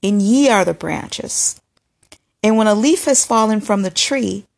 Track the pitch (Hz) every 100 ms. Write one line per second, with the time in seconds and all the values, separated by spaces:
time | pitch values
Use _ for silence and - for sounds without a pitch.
0 | 196 208 202 254 285 214 185 165 165 160
1 | - - - - - - _ _ _ _
2 | _ - _ _ 214 220 214 208 254 349
3 | - 262 - 226 220 214 208 202 190 175
4 | - 277 214 190 -